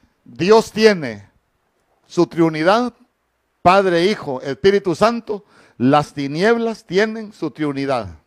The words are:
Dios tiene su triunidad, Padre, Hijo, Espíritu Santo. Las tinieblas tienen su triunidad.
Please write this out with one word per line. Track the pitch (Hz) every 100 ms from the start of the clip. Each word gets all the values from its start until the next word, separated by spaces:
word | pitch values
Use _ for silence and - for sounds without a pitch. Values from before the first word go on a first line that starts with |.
| _ _
Dios | _ 123 175 220 214
tiene | 214 220 185 131 104 98 _ _ _ _ _ _ _ _
su | - 165
triunidad, | 170 165 156 165 226 240 - _ _ _ _ _ _
Padre, | 175 196 190 170 185
Hijo, | 208 147 127
Espíritu | 139 131 196 202 190 156
Santo. | 220 233 - 202 - _ _ -
Las | 123 147 147
tinieblas | 147 139 151 208 233 226 214 -
tienen | 185 220 226 208
su | - 160
triunidad. | 151 151 139 135 127 101 78